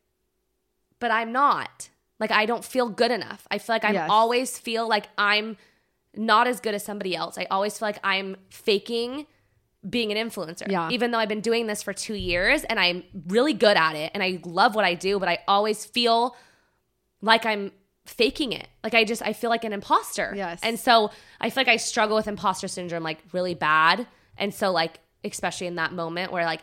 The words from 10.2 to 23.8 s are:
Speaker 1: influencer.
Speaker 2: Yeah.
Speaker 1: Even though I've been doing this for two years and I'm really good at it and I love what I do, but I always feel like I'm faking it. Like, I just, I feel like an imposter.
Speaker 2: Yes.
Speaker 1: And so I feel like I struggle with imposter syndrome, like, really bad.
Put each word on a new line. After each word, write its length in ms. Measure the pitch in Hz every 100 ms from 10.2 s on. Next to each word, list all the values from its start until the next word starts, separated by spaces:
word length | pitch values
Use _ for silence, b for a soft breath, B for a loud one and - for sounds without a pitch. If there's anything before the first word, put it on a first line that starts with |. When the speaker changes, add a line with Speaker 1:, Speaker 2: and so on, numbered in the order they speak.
| 226
Speaker 1:
influencer. 420 | 214 160 170 -
Speaker 2:
Yeah. 180 | 190 165
Speaker 1:
Even 200 | 233 240
though 80 | 233
I've 100 | 220
been 120 | 214
doing 260 | 220 233 220
this 160 | 208
for 100 | -
two 220 | 190 -
years 500 | 208 180 175 202 294
and 140 | - 220
I'm 220 | 180 180 - 196 160
really 260 | 208 294
good 240 | 214 208 196
at 200 | 160 156
it 160 | 156
and 80 | 202
I 180 | 185 180
love 300 | 175 170 233
what 100 | 214
I 100 | 190
do, 240 | 175 185 202
but 100 | 180
I 120 | 170 -
always 360 | 202 214 214
feel 520 | - 247 233 226 247 B B B B B _ _ _ _
like 240 | 202 220
I'm 280 | 226 208 196 - _ _ -
faking 460 | - 247 - 277
it. 160 | 170 - _
Like, 120 | 220
I 100 | 226
just, 160 | 214 233
I 100 | -
feel 180 | 214 233
like 140 | 226
an 80 | 226
imposter. 600 | 202 - 320 - - 156 202
Speaker 2:
Yes. 240 | 185 175
Speaker 1:
And 160 | 226 233
so 320 | - 226 208 B B B
I 100 | 233
feel 120 | 247
like 60 | 247
I 80 | 220
struggle 400 | - - 214 220
with 120 | 214
imposter 400 | 202 196 185 190
syndrome, 340 | - 180 170
like, 160 | 160 160 _
really 220 | 180 180
bad. 520 | 165 156 156